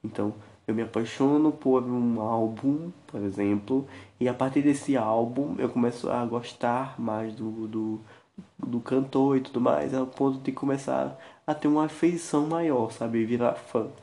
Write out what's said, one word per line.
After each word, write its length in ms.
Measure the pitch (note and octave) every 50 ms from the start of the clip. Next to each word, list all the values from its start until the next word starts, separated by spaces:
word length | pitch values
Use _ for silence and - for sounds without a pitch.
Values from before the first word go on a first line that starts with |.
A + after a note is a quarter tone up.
Então, 320 | - A2 - - G2+ G#2 G#2+ - - - - _ _ -
eu 60 | A2+
me 80 | A2
apaixono 680 | A2+ G#2+ - A2 A#2 A2+ - - C3+ C#3 D3 D3+ D#3 D#3
por 320 | D3 D3 - C3 C3 C3 B2
um 380 | B2 B2 B2 A#2+ A#2+ A#2 A2+
álbum, 680 | G#2+ A2 A2+ A2+ A2+ A2 A2+ A2 - C3+ C#3+ D3+ E3 E3+ F3 - - -
por 140 | - A#2
exemplo, 640 | G2+ G2+ F#2+ G2+ G2+ G2+ G#2 G#2 G#2 - C3 C3+ C#3 - - - - - _ _
e 80 | A#2+ B2
a 60 | B2
partir 280 | B2 C3 C3+ C3 D3
desse 360 | C#3+ D3 C#3+ C#3 - - C#3 B2+
álbum 580 | A2 G#2+ A2 A#2 A#2 A#2 B2 C3 C#3+ D3+ F3 -
eu 100 | B2+ A#2+
começo 400 | - B2+ A#2+ A#2+ A#2+ - - -
a 160 | - B2 A#2+
gostar 760 | A2+ A2+ A#2+ A#2 - - - - A#2+ A#2 A#2 C3 C3+ - -
mais 360 | A#2+ A2+ G#2+ G#2+ A2+ A2 A2
do, 320 | - A2 A2 A2 A2+ A2 A2
do, 340 | A2 A2 A2 A2 A2 A2 A2 - - - _ _ _ - - - _ -
do 220 | - C3 A#2+ A#2+
cantor 580 | A#2 - C3 C3 C3+ C#3 - C3+ C3+ C#3 C#3 C3
e 40 |
tudo 200 | C3 - - A#2+
mais, 320 | B2 B2 C3+ D3+ D3 C3+ B2+
ao 140 | C3 C3 C3
ponto 320 | - - C3+ C3+ C3+ C3+
de 120 | C3+ -
começar 680 | C3 - - C#3 C#3 C3+ C#3 - C3 C3+ C3+ C#3 C#3 - - - - - _
a 80 | - D3+
ter 140 | D3+ - D3+
uma 180 | D3+ D3+ D#3
afeição 640 | D#3 D3+ - - E3 F3 E3 - - - D3 D3 D#3
maior, 440 | D#3+ E3+ E3+ D#3+ C#3+ B2 A2+ A2+
sabe? 340 | A2+ - A#2 A#2 A2+ A#2 A2+
Virar 280 | A2 A#2+ A#2+ A#2+ A#2+ -
fã. 340 | - - - - A#2+ G#2+ - - -